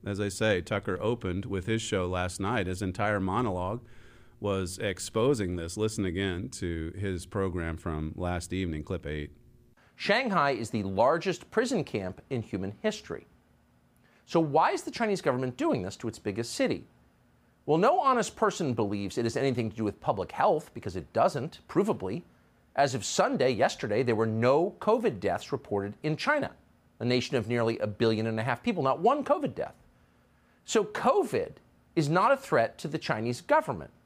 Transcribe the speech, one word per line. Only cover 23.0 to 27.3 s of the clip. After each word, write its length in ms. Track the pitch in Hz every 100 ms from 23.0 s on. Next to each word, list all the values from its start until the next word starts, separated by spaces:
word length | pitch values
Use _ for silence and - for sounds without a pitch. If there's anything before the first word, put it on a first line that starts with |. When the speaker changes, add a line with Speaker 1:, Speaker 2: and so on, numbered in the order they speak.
Speaker 2:
Sunday, 460 | 98 - 202 202 131
yesterday, 520 | 123 156 - 117 104
there 120 | 120
were 120 | 110 113
no 480 | 110 120 139 185 -
covid 420 | - 233 226 113
deaths 320 | 95 90 -
reported 400 | 127 - 101 101 104
in 140 | 151 156
China, 360 | - 294 - - _ _ _ _
a 40 |
nation 320 | 117 123 123